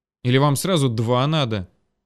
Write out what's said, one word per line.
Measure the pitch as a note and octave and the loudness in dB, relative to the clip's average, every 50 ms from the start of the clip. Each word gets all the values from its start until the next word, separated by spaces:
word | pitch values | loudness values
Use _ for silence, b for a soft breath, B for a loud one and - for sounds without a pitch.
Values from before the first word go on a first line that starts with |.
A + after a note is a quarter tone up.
| _ _ _ _ - | _ _ _ _ -2
«Или | B2 B2 C3 | 0 2 4
вам | C#3+ D3 C#3 B2+ | 4 2 2 0
сразу | - F3 F#3+ D#3+ C#3 C3 | 0 0 0 0 0 0
два | A2+ A2 A2+ A2+ B2 B2 C3 D3 | 0 -2 -2 0 0 0 0 0
надо? | D#3+ D#3+ C#3 A#2 A2 G2+ F2+ - _ _ _ _ _ _ _ | 0 -2 -2 -2 -4 -6 -6 -10 _ _ _ _ _ _ _